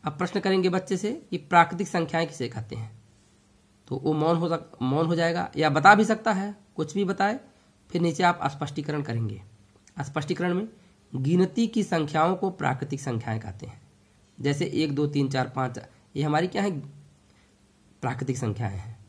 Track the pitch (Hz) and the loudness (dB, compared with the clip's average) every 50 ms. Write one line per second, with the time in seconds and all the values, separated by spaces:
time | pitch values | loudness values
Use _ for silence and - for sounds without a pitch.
0 | - 156 147 - 180 175 - 202 180 196 190 190 180 180 175 185 185 - 196 180 | -6 -8 -4 -4 -6 -4 -2 -2 0 2 2 4 2 2 0 0 -2 -2 -4 -4
1 | 196 208 247 320 - - - 175 - - 180 170 170 165 - 165 - - - 175 | -2 -4 -6 -6 -8 -8 -8 -8 -4 4 6 6 6 6 2 -4 -6 -2 0 -2
2 | 165 - - 165 170 165 - - - 113 - 110 110 - - 113 110 - - - | -2 0 0 -2 -2 -2 -4 -6 -8 -6 -6 -8 -10 -10 -10 -12 -12 -12 -14 -20
3 | - _ _ _ _ _ _ _ _ _ _ _ _ _ _ _ _ - 131 131 | -20 _ _ _ _ _ _ _ _ _ _ _ _ _ _ _ _ -10 -8 -4
4 | 135 151 151 151 151 160 170 165 170 170 165 160 - - - - 123 127 135 151 | -2 0 0 2 2 2 2 2 2 0 -2 -4 -6 -10 -8 -4 -2 0 2 2
5 | 170 165 170 165 170 165 165 170 - - - 147 151 156 143 156 151 190 208 208 | 2 2 2 2 2 0 0 -2 -4 -4 -2 0 2 2 2 8 10 10 10 10
6 | 220 220 220 214 - 226 208 185 196 202 202 - - _ _ - 160 156 - 196 | 8 4 2 0 0 0 0 0 -2 -6 -8 -14 -20 _ _ -6 -6 -4 0 -2
7 | 202 180 190 - 196 202 226 277 - - - _ _ _ _ _ _ _ - 175 | 0 0 0 0 0 0 0 -4 -8 -16 -20 _ _ _ _ _ _ _ -2 0
8 | 170 170 156 160 185 175 175 - - 139 - - 151 - - - 151 147 151 151 | 2 2 2 4 4 4 4 2 -2 -4 -4 -4 -8 -6 -6 -6 -6 -4 -4 -4
9 | 143 - 123 113 113 107 - 92 - - - _ - _ _ _ _ - _ - | -4 -2 -2 -2 -2 -4 -6 -8 -14 -20 -20 _ -20 _ _ _ _ -20 _ -10
10 | 143 - - 156 143 - 185 - 170 180 175 180 214 220 - - - - _ _ | -10 -6 -4 -6 -4 -4 -4 -2 0 0 0 -2 -2 -6 -10 -18 -20 -20 _ _
11 | _ _ - 135 131 143 170 180 185 185 - - 233 220 226 220 202 - - 165 | _ _ -8 -2 0 2 4 4 4 4 4 0 0 2 2 0 0 0 0 -2
12 | 156 147 147 160 156 170 190 185 - 190 185 - 156 131 131 127 135 143 139 139 | -2 0 2 2 2 2 2 0 -2 -4 -4 -2 -2 -2 0 -2 -4 -6 -8 -6
13 | - 135 120 113 110 - 110 107 107 98 92 - - 110 - - - - _ _ | -4 -4 -4 -4 -2 -2 -4 -4 -4 -8 -12 -12 -14 -16 -16 -20 -20 -20 _ _
14 | _ _ _ _ _ _ _ - 123 143 143 147 175 - - - 156 147 139 139 | _ _ _ _ _ _ _ -4 -2 -2 0 0 -2 -2 0 0 0 0 0 0
15 | 147 147 147 143 139 131 139 135 127 123 - 135 131 127 120 120 - - - - | 0 0 2 0 0 0 0 -2 -2 -2 -2 -4 -4 -4 -4 -8 -14 -16 -20 -20
16 | _ _ _ 147 147 151 147 151 175 185 185 190 196 208 175 139 - - - - | _ _ _ -4 -2 0 0 0 0 0 -2 -2 -2 -2 -2 -4 -8 -12 -18 -20
17 | - - - _ _ _ _ _ _ _ _ _ _ _ _ _ _ _ - _ | -20 -20 -20 _ _ _ _ _ _ _ _ _ _ _ _ _ _ _ -16 _
18 | - 127 127 127 143 135 131 - 127 110 101 - 113 98 98 95 98 113 - - | -6 -6 -4 -4 -4 -4 -4 -4 -2 -4 -4 -2 -4 -6 -6 -8 -10 -12 -16 -18
19 | - | -20